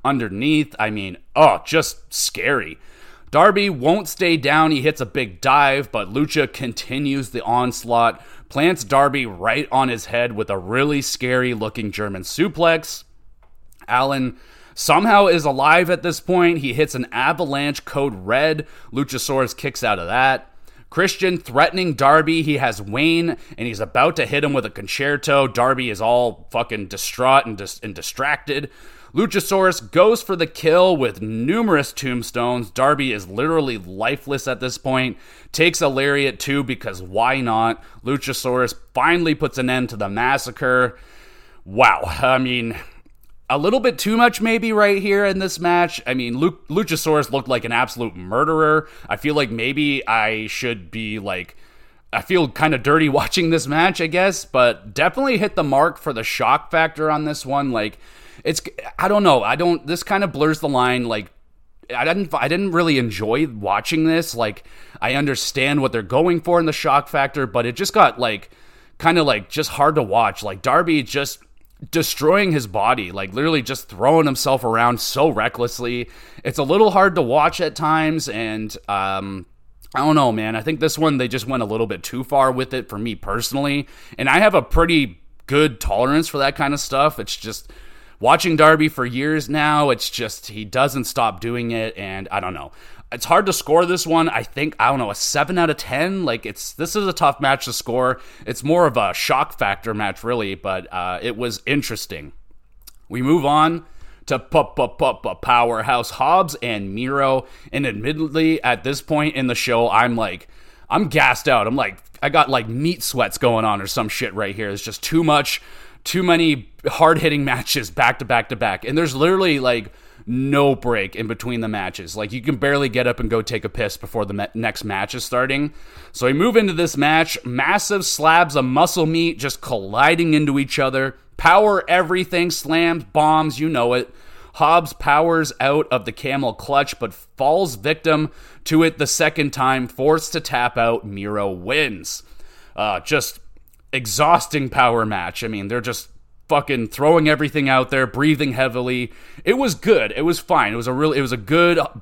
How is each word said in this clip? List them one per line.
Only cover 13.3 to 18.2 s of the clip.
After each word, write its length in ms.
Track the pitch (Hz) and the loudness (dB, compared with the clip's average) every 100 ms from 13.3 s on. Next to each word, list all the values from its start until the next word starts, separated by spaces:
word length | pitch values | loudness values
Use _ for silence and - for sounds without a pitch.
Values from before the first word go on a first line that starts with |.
| - - - - - - | -20 -20 -20 -20 -18 -2
Allin 500 | 120 139 139 127 - - - - | 0 2 0 -4 -8 -18 -20 -18
somehow 520 | - - 156 220 202 196 | -4 2 4 6 6 6
is 180 | 170 | 4
alive 460 | 147 135 143 170 175 | 2 2 4 4 4
at 120 | 180 | 0
this 160 | 175 151 | -2 -4
point. 400 | - 180 170 165 | 0 2 4 2
He 160 | 135 | -2
hits 220 | 120 147 127 | 0 -2 -2
an 100 | 123 | -6
avalanche 720 | 117 135 156 151 139 143 139 | -2 0 0 -2 -2 -4 -6
code 420 | - 143 139 98 | -6 -4 -2 -4